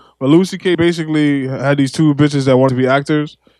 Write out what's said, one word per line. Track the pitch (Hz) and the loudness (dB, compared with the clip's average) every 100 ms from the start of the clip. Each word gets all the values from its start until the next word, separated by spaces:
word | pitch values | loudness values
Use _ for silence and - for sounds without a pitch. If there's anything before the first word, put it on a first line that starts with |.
| _ - | _ -6
But | 135 | 2
Louis | 160 190 | 2 2
C | 190 | -4
K | 185 170 | -4 0
basically | 170 170 156 156 147 139 131 | 0 -2 -4 -2 0 -2 -4
had | 135 135 143 | -4 -2 0
these | 135 | 0
two | - 156 139 | 0 0 2
bitches | 147 143 135 | 2 0 2
that | 127 | 2
wanted | 131 123 | 2 0
to | |
be | 127 | 0
actors, | 139 143 151 147 - _ _ | 0 -2 -4 -4 -10 _ _